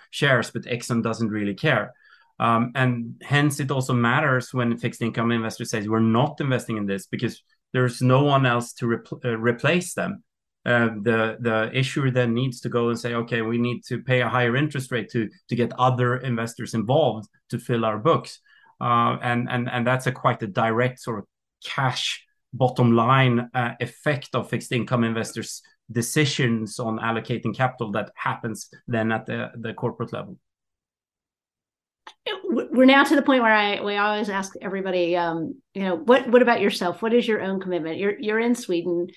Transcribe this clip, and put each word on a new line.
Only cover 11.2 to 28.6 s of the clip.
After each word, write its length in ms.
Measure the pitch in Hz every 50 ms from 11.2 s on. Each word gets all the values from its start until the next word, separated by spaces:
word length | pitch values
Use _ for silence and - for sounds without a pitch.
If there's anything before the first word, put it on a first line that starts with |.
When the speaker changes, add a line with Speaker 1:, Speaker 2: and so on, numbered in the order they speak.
| 110 113 110 -
Speaker 1:
the 280 | 120 117 110 110 110 - -
issuer 360 | 131 131 131 - 151 139 131
then 240 | 120 127 123 117 113
needs 280 | 120 131 131 127 -
to 80 | - 110
go 200 | 107 120 117 120
and 100 | 117 110
say, 140 | - 120 120
"Okay, 280 | 117 117 117 120 117
we 160 | 110 113 117 120
need 260 | 120 123 120 101 -
to 160 | - 127 104
pay 200 | - 131 127 123
a 80 | 120 113
higher 260 | 117 127 123 117 120
interest 360 | 139 151 151 147 135 131 -
rate 180 | 131 117 98 -
to, 200 | - 117 110 104 - _ _ -
to 60 | 127
get 180 | 123 117 113 - -
other 380 | 123 131 123 120 123 123 123 -
investors 560 | 131 131 117 113 117 113 - - 113 98 117
involved 540 | 113 101 107 135 160 151 123 107 110 104 - _ _ _ _
to 100 | 123 117
fill 260 | - - 123 113 113
our 120 | 110 107 110
books." 420 | 113 165 151 - - - - - _ _ _ _ _ _ _ _
Uh, 380 | 123 120 120 117 117 120 123 123
and, 280 | 120 123 120 120 123 -
and, 200 | 127 120 120 123
and 160 | 123 120 117
that's 220 | 123 127 127 - 135
a 40 |
quite 300 | 131 - - 123 117 -
a 60 | 117 104
direct 520 | 92 123 113 113 110 117 123 127 131 -
sort 200 | - 127 113 101
of 60 | 95 - _ _ _ _ _ _ -
cash 600 | - - 143 135 127 - - - - - - - _ _ _ _ _ -
bottom 420 | 117 131 123 - - 123 117 113
line, 540 | 117 113 123 135 135 131 127 120 120 120 - -
uh, 200 | 127 120 120 120 -
effect 560 | 120 - - - - 151 147 135 - - -
of 140 | 120 101 -
fixed 220 | 123 - - -
income 320 | 135 120 104 - 131 117 117
investors' 580 | 113 113 113 104 - - 113 104 - - - - _ _ _ _ -
decisions 880 | 110 117 117 - - 156 151 135 - - 135 117 117 110 110 104 - -
on 200 | 120 113 110 110
allocating 560 | 113 113 113 113 110 - 123 113 - 113 101
capital 360 | - 131 127 - - 117 104
that 200 | 101 110 101 - -
happens 540 | - - 139 117 - - 113 107 -